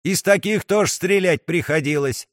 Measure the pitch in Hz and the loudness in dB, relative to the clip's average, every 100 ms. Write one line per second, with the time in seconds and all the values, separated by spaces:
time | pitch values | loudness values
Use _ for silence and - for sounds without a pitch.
0 | 170 190 196 202 202 214 - 208 185 - | -4 0 2 2 2 -2 0 0 0 -2
1 | 180 202 185 151 - 170 - 160 143 147 | 0 2 2 -2 -2 -4 -2 -2 0 -2
2 | 139 - - | -2 -6 -10